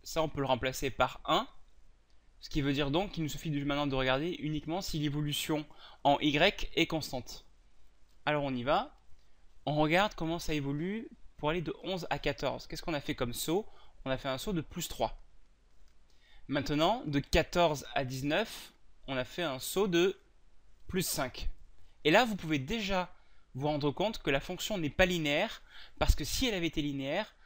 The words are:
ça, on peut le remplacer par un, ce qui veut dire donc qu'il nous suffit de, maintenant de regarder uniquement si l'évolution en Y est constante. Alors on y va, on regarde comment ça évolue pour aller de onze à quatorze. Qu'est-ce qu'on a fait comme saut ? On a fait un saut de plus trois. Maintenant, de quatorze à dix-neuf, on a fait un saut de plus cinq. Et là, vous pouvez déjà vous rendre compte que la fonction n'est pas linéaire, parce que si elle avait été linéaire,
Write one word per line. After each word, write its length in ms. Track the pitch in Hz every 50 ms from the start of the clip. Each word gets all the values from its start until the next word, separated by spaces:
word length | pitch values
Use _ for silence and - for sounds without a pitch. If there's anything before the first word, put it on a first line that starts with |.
| -
ça, 180 | - - 160
on 80 | 160 151
peut 120 | - 143
le 60 | 139
remplacer 420 | 127 131 117 131 131 127 - 147 139
par 320 | - - 127 127 - - -
un, 220 | - 156 190 262 - - - - - - - - - - - _ _ - - _ - - -
ce 100 | - -
qui 120 | - 156
veut 120 | 135 143 139
dire 180 | 139 147 139
donc 200 | 143 170 202 202
qu'il 120 | - 170 160
nous 60 | 139
suffit 220 | 135 143 - 165
de, 120 | 147 143 143
maintenant 240 | 143 139 143 147
de 80 | 143 135
regarder 400 | 131 131 131 131 135 156 180 175 -
uniquement 420 | 135 151 156 147 - 151 165 190
si 180 | 190 - - 156
l'évolution 680 | 147 147 139 151 151 147 147 - - - 156 151 151 - - - - - - - -
en 140 | 143 143 -
Y 500 | - 151 139 151 175 - - - - - -
est 120 | - 165
constante. 580 | - 165 156 131 - - 127 120 - - - - - - - - - - - - - - - - - - - -
Alors 180 | 147 151 147 139
on 100 | 135 131
y 100 | 123 120
va, 360 | 139 160 196 254 - - - - - - - - - - - - - - - -
on 100 | 139 151
regarde 400 | 151 151 151 165 180 208 214 -
comment 240 | - 165 160 170 165
ça 140 | - - 156
évolue 560 | 151 139 139 143 147 165 185 208 226 - - - - - - -
pour 120 | - 147 151
aller 120 | 165 180
de 140 | 151 156 - - -
onze 240 | 180 190 175 165 -
à 100 | - 143
quatorze. 480 | - 147 139 - 147 131 123 - -
Qu'est-ce 140 | - 165 156
qu'on 120 | - - 160
a 80 | 139
fait 140 | - - 135
comme 180 | - 135 117 113
saut ? 340 | - - - 165 202 220 - - - - - - - -
On 60 | 135
a 60 | 131
fait 120 | 127 - 135
un 80 | 131
saut 160 | 131 - 214 190
de 80 | 160
plus 260 | 139 - - 175 160
trois. 360 | - - - 120 - - - - - - - - - - _ _ _ - - - - - - - - - - - - - - -
Maintenant, 560 | - 135 147 - - 151 147 160 185 226 254 -
de 140 | 151 143 143
quatorze 680 | 139 - - 170 151 - - 175 170 156 151 135 - - -
à 100 | 139 139
dix-neuf, 680 | 123 135 131 135 143 156 190 226 - - - - - - _ - - - - -
on 100 | - 135
a 60 | 127 127
fait 200 | - - - 175
un 160 | 151 131 -
saut 280 | - - - 190 208
de 320 | 196 170 170 175 196 - - - - _ - - - - - - - - - -
plus 180 | - - 185 170
cinq. 440 | - - - 135 123 - - - - - - - - - - - - - - -
Et 80 | 151
là, 140 | 165 214 254
vous 100 | 226 208
pouvez 240 | - - 156 156 143
déjà 540 | 131 135 226 233 202 190 196 185 180 170 - - - - - - - _ -
vous 140 | 127 139
rendre 240 | 147 151 147 147 147
compte 280 | 127 - 180 214 220 -
que 100 | - 160
la 100 | 139 139
fonction 380 | - - 185 170 - - 220
n'est 120 | 185 156 143
pas 160 | - - 185
linéaire, 560 | 180 180 170 151 143 143 156 202 226 - - - - - - - - - -
parce 160 | 151 - -
que 80 | - 151
si 220 | - - - 262
elle 60 | 247 208
avait 140 | 185 170
été 140 | 156 - 160
linéaire, 540 | 147 147 139 139 135 135 151 190 220 - - - -